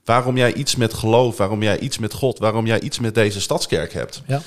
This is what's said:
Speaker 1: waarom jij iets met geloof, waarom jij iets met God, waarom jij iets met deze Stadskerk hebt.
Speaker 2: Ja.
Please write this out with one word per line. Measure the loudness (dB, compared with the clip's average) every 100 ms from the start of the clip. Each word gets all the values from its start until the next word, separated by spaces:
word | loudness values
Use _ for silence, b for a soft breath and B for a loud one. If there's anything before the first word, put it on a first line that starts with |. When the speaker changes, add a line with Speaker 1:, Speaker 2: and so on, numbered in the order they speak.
| 0
Speaker 1:
waarom | 2 2 2
jij | 2
iets | 2 -2 0
met | 0
geloof, | 0 2 4 4 2
waarom | -2 0
jij | 0 0
iets | -2 -6
met | -6
God, | -4 -4 0
waarom | 0 0 0
jij | 0
iets | -2 -4
met | -2 2
deze | 2 0
Stadskerk | -2 -2 -2 -2 -2
hebt. | -6 -8 -10 -6
Speaker 2:
Ja. | -6